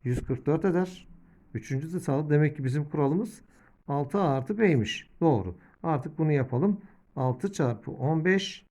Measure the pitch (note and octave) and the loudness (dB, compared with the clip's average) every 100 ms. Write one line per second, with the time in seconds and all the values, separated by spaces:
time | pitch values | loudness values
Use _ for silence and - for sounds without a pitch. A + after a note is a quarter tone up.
0 | B2+ B2 - B2+ - D#3+ F#3 F3 F#3 - | -2 -4 -2 -4 0 0 2 2 0 -6
1 | - - - - _ A2 - C3+ D#3+ F3 | -20 -20 -20 -20 _ -12 -6 -6 -4 -6
2 | - C3+ D3+ D3 D3+ D3 C3 C#3+ D3 D3+ | -2 -2 2 4 4 0 -2 -2 -2 0
3 | C#3 E3+ A3 - - _ _ _ - C#3+ | 2 2 -2 -10 -20 _ _ _ -6 -4
4 | C#3 G3+ F3 C3+ B2+ G#3 G#3 C#3 G#2+ - | -2 0 2 0 -2 2 4 4 2 -6
5 | - - E3 A#2 F#2 E2+ - _ E3 D3 | -12 0 2 2 -2 -10 -20 _ -2 -2
6 | B2+ D3 D#3 D3 B2+ B2 F#3+ G3+ - - | -4 -2 2 2 0 0 0 0 -6 -20
7 | _ - B2+ B2+ G3 G3 C3+ A2+ - - | _ -2 -2 0 -4 0 -2 -2 -10 -4
8 | C3+ D#3+ E3+ F#3+ G3+ - _ | -2 2 2 2 0 -10 _